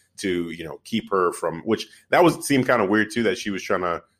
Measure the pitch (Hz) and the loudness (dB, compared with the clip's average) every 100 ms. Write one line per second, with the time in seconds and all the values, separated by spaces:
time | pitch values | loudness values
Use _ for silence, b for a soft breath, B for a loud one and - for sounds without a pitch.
0 | b - 98 87 85 85 80 69 - 110 | b -8 -2 -2 -4 -8 -12 -14 -6 -6
1 | - 98 87 82 85 80 107 104 b b | -2 0 0 0 -4 -4 -2 -2 b b
2 | _ 139 156 - - 135 127 120 98 107 | _ 4 4 2 0 2 4 2 4 2
3 | 104 120 107 92 104 92 - 92 90 82 | 2 0 0 -2 -4 -6 -4 -2 -2 -4
4 | - | -10